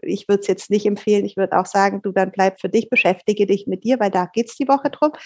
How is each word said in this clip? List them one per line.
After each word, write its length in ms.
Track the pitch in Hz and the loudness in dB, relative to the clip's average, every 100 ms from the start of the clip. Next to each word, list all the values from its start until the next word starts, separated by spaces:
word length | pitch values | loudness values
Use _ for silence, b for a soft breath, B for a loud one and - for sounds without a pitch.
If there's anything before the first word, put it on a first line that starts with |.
ich 240 | - 196 - | -2 -8 -2
würd's 200 | 202 202 | -2 0
jetzt 220 | 190 - | -4 -2
nicht 160 | 202 208 | 0 0
empfehlen, 400 | 202 - 208 202 | -2 0 0 0
ich 120 | - | -4
würd 160 | 185 | 0
auch 120 | 180 185 | 0 0
sagen, 360 | 202 196 196 | 2 2 0
du, 100 | 202 | -4
dann 200 | 196 190 | -2 -2
bleib 280 | 202 190 190 | 0 0 0
für 80 | 185 | -2
dich, 200 | 214 214 | -2 0
beschäftige 560 | 247 - 180 - 208 196 | 0 2 0 -2 0 2
dich 220 | 196 190 | 0 -2
mit 160 | 185 | -6
dir, 160 | 220 254 | -2 0
weil 120 | 202 | 2
da 140 | 190 175 | 0 -2
geht's 300 | - 233 - | -4 -4 -4
die 120 | 269 | 0
Woche 220 | 269 285 | 2 0
drum. 220 | - 302 302 | 0 -2 -2